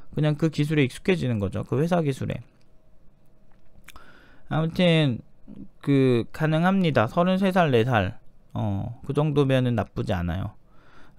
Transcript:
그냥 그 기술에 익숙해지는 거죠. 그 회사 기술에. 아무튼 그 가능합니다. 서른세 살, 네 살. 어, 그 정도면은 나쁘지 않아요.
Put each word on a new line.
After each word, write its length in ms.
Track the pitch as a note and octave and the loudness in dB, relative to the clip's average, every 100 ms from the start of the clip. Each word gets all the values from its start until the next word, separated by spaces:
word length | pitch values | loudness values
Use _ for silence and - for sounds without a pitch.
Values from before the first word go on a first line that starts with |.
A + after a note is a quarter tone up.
| - | -8
그냥 220 | - D3+ D3 | -2 0 2
그 140 | D#3+ | 0
기술에 340 | - D3 D#3 | 0 0 2
익숙해지는 560 | B2+ - - F3 C3 A2 | 0 0 -2 0 0 -2
거죠. 240 | G2 G#2 | -2 -4
그 180 | - B2 | -4 -2
회사 200 | E3 F3 | 0 0
기술에. 340 | D3 C3 G#2 - - _ - - - - - - - - - - - - - - - - - - - | 0 -4 -6 -8 -10 _ -20 -20 -20 -20 -20 -20 -20 -20 -20 -20 -20 -18 -20 -20 -20 -20 -20 -18 -6
아무튼 720 | C#3+ D#3+ E3 F3+ D#3+ D3 A2 - - - - - - | -4 -2 2 2 4 2 -2 -8 -20 -20 -18 -18 -8
그 440 | - C#3 C3 A#2+ - | 2 4 4 2 0
가능합니다. 720 | - D#3 D#3 F3+ G3 F3 C3 A2+ | -2 0 2 2 2 2 2 2
서른세 440 | F3 F3 F#3 G3 | 2 2 2 2
살, 200 | F#3 D#3+ | 2 4
네 120 | A#2+ A#2 | 4 4
살. 320 | A2+ F#2 - - - - | 2 0 -4 -16 -20 -12
어, 460 | A2 G#2+ G2 G2+ A#2 - | -6 -4 -4 -6 -8 -4
그 80 | |
정도면은 600 | C#3 D#3 C#3+ C3+ C3 B2+ A2+ | -2 0 2 2 2 2 0
나쁘지 360 | G2+ - A#2 | -2 -4 -4
않아요. 400 | F#2 F2 F2 G2+ - - - - - - | -2 -2 -4 -6 -10 -20 -20 -20 -18 -18